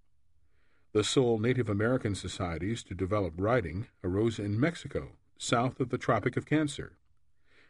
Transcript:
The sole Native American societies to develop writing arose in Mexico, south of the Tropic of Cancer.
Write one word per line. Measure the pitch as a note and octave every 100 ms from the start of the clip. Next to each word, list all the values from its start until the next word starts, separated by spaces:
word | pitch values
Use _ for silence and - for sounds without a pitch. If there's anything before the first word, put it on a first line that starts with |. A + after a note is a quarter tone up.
| _ _ - - - - _ _ _
The | G#2+
sole | G#2 C#3+ B2 A2+
Native | A#2 B2+ A2
American | G2+ A2 B2+ A2
societies | G2 F2+ - F2+ D#2+ F#2+ A#2
to | -
develop | F2+ F#2 G#2 F2+ E2
writing | G#2 B2+ E2 F2 A#2 _
arose | F2+ F#2+ A2+ G#2+
in | G#2 G#2
Mexico, | D#3+ E3 - - - - _ -
south | - A#2+ B2+ -
of | A#2
the | A#2+
Tropic | - A2+ B2 -
of | -
Cancer. | D3+ D3+ - - - _ _ _ _ _ -